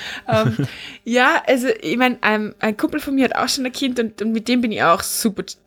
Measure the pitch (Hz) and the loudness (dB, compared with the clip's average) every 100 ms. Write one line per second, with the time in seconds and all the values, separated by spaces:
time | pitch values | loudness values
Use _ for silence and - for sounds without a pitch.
0 | - - - 220 151 110 139 - - - | -12 -10 -2 2 2 0 -2 -6 -18 -12
1 | - 240 262 330 - 254 254 - - 233 | -2 2 4 4 2 2 2 -2 -2 2
2 | 254 247 - 214 214 - 214 214 311 302 | 2 2 0 0 -2 -4 -4 0 -2 -2
3 | 294 269 254 - 247 285 254 254 269 247 | -2 0 2 0 -2 -2 -4 -2 -2 0
4 | 226 - 220 220 220 247 233 208 247 165 | -4 -4 -2 -2 0 2 2 2 2 2
5 | - - 226 196 - - | 0 -2 -2 -2 -8 -12